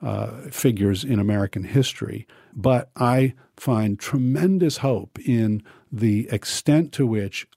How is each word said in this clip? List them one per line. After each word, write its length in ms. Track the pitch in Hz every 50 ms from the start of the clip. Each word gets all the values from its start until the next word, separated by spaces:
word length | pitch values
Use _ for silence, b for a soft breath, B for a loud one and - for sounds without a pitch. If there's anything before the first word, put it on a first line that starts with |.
uh, 420 | - 123 104 104 107 110 113 123 - 139
figures 520 | 131 - - 135 117 95 98 101 98 92 139
in 160 | 135 127 104
American 460 | 101 104 104 104 98 98 - - 92
history. 640 | - - 139 127 - - - - 101 98 110 113 b b b b b b
But 360 | - 92 131 127 120 123 - _
I 380 | - 127 123 123 131 131 131 - b b b b
find 420 | - - 139 123 110 110 107 101 104
tremendous 800 | - - - 135 127 127 131 147 170 185 190 185 175 156 - -
hope 400 | - 139 127 95 - - - - -
in 360 | - 123 117 113 107 107 107 b b b b b b
the 380 | - 107 113 110 104 104 120 -
extent 600 | 117 104 - - - - - - 147 156 170 143 -
to 140 | - 139
which 400 | 120 110 107 101 98 - - - - _